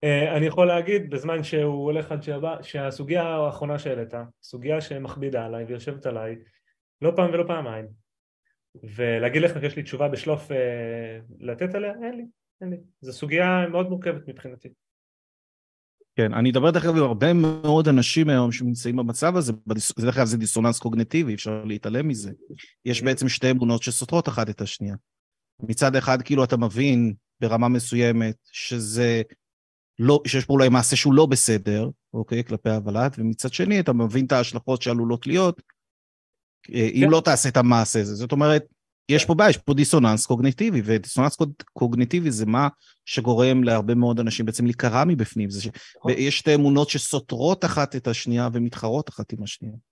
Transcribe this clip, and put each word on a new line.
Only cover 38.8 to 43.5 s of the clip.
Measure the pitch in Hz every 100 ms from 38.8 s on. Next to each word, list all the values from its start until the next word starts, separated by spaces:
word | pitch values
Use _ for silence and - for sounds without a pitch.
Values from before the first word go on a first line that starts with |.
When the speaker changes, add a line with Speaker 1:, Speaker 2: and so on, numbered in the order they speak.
| _ _ _
Speaker 2:
יש | 139
Speaker 1:
כן. | -
Speaker 2:
פה |
בעיה, | 165 208
יש | -
פה | -
דיסוננס | 139 147 160 120 110 -
קוגניטיבי, | 123 131 131 226 165 104
ודיסוננס | 110 - - 135 -
קוג-, | 156 147 -
קוגניטיבי | - 123 120 123 175 165
זה | 110 110
מה | 117 143 - _ _ -
שגורם | - 117 117 127